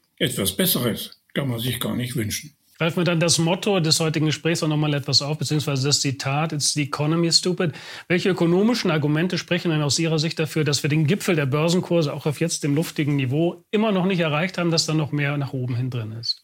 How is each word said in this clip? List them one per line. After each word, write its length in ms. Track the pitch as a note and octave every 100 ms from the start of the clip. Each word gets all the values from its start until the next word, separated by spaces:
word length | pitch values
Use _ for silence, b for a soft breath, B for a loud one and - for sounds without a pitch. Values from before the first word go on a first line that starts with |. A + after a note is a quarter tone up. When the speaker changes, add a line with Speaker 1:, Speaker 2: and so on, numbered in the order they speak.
| _ -
Speaker 1:
Etwas 360 | E3+ - G2
Besseres 680 | F#2 F#3 E3 B2 F#2 - - _
kann 140 | - C#3
man 140 | A#2
sich 180 | B2 A#2+
gar 160 | A2+ G#2+
nicht 220 | A#2+ -
wünschen. 340 | G#2 - - _ _ -
Speaker 2:
Greifen 200 | E3 D#3+
wir 20 |
dann 160 | F3 E3+
das 200 | E3+ E3
Motto 420 | E3 F#3 G#3+ F#3+
des 180 | D#3+ -
heutigen 280 | D#3+ D#3 D#3
Gesprächs 360 | C#3+ D#3+ E3
auch 60 | D#3+
noch 80 | D3+
mal 160 | D3+
etwas 280 | C#3+ C#3 C3+
auf, 160 | C#3+ D3+
beziehungsweise 480 | C3+ D3+ D3+ C#3 C#3
das 140 | C#3+
Zitat, 540 | C#3+ B2+ C3+ C#3 D#3+
"It's 220 | D#3 - D3+
the 80 |
economy, 460 | C#3 - D3+ E3 E3+
stupid." 440 | D#3+ F3+ F3 F3+ B B B B
Welche 220 | F3 G3
ökonomischen 600 | F#3 E3 F3 G#3+ A#3+ F#3+
Argumente 480 | D#3 D3 D3+ F3+ F3
sprechen 340 | - F3 F3
denn 100 | D#3
aus 180 | D3 B2
Ihrer 180 | E3 D#3+
Sicht 220 | D#3+ -
dafür, 240 | D#3 E3
dass 180 | D3+ C#3+
wir 80 | D#3
den 160 | D#3 D3
Gipfel 300 | G3+ - E3
der 100 | C#3
Börsenkurse 680 | D3 E3 F3 - E3+ D3
auch 120 | C#3+ D#3+
auf 140 | C#3
jetzt 240 | E3 -
dem 120 | D3+ C#3+
luftigen 420 | F#3+ - D3 C#3+
Niveau 480 | B2+ C#3+ E3+ F#3 _
immer 200 | G#3+ A3
noch 140 | F#3+ F3
nicht 160 | F#3
erreicht 360 | E3 D3 F#3 F#3
haben, 140 | E3+
dass 140 | E3 -
da 80 |
noch 180 | D#3 C#3+
mehr 240 | D3 C#3+ D3
nach 160 | C3+
oben 240 | C3 B2+ A#2+
hin 140 | B2+
drin 240 | B2 G#2+
ist? 260 | A2 A#2 -